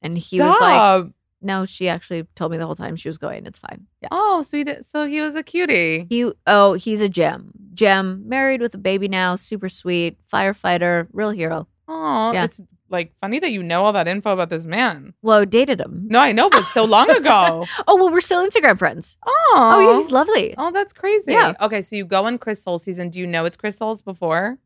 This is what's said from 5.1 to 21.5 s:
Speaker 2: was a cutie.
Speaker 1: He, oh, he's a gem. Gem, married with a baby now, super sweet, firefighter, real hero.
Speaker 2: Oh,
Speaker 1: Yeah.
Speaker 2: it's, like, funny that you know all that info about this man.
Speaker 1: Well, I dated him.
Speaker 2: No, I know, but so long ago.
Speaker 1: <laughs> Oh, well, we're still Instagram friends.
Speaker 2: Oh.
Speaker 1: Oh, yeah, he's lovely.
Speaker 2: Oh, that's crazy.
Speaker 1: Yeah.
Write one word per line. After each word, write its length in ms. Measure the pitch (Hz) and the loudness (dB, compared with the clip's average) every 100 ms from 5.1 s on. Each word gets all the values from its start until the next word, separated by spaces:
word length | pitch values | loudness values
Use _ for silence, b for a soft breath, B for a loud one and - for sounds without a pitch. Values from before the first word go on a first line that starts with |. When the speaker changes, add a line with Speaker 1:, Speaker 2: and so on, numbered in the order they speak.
| 302 | -4
Speaker 2:
was 140 | 302 302 | -4 -6
a 80 | |
cutie. 640 | 294 339 349 214 165 160 170 | -6 -4 0 0 0 -2 -4
Speaker 1:
He, 220 | 233 240 - - | -2 -2 -4 2
oh, 260 | 208 202 | 6 6
he's 280 | 185 226 214 | 4 -4 -2
a 80 | 208 | -2
gem. 420 | 175 156 - - - - | 0 -2 -2 -14 -20 -20
Gem, 500 | 175 208 190 190 190 214 | 0 2 2 0 -6 -8
married 340 | 262 269 262 | -2 -2 -2
with 120 | 233 | -4
a 60 | - | -4
baby 300 | 196 196 196 | -4 -2 -2
now, 260 | 190 185 180 | -2 -2 -2
super 320 | - 208 185 | -6 -8 -10
sweet, 480 | - 180 175 170 - _ | -8 -4 -2 -4 -8 _
firefighter, 760 | - 196 202 190 175 175 175 170 | -2 -2 -2 -2 -2 0 -2 -4
real 200 | - 214 | -6 -6
hero. 360 | 196 160 160 165 _ - | -4 -6 -6 -10 _ -14
Speaker 2:
Oh, 420 | 320 311 262 220 | -8 -4 -2 -2
Speaker 1:
Yeah. 140 | 185 170 | -2 -4
Speaker 2:
it's, 160 | - 190 _ _ | -6 -20 _ _
like, 260 | 180 165 _ | -8 -8 _
funny 200 | 196 254 | -6 -4
that 120 | 349 | -4
you 120 | 208 | -6
know 200 | 170 170 | -2 0
all 100 | 208 | 2
that 140 | 202 165 | 0 -2
info 240 | 196 208 | -2 -2
about 180 | 190 170 | -2 -2
this 140 | 165 165 | -6 -6
man. 480 | 185 247 156 135 _ | -2 -2 -4 -16 _
Speaker 1:
Well, 160 | 220 214 | 2 2
I 40 | 196 | 4
dated 360 | 220 277 214 | 2 2 -2
him. 240 | 123 - 208 | -6 -10 0
Speaker 2:
No, 120 | 226 | 2
I 120 | 285 | 4
know, 180 | 214 381 | 4 4
but 120 | 539 - | 2 2
so 200 | 247 220 | 0 4
long 240 | 214 262 | 6 6
ago. 560 | 523 294 247 175 165 170 - | 4 4 4 4 0 -6 -6
Speaker 1:
<laughs> 120 | - | 4
Oh, 80 | 381 | 4
well, 140 | 370 | 6
we're 100 | 339 | 2
still 260 | - 359 381 | 0 0 0
Instagram 300 | - 285 190 | 2 2 2
friends. 400 | 170 - - - - | -2 -4 -12 -10 -2
Speaker 2:
Oh. 280 | 571 640 381 | 2 4 6
Speaker 1:
Oh, 240 | 226 - 202 | 6 8 8
yeah, 60 | 240 | 6
he's 120 | 311 | 4
lovely. 420 | 262 311 427 - - | 0 2 0 -2 -6
Speaker 2:
Oh, 140 | 320 | -4
that's 220 | 370 392 | -4 -6
crazy. 380 | - 381 427 392 | -6 -2 -2 0
Speaker 1:
Yeah. 220 | 466 - | 2 2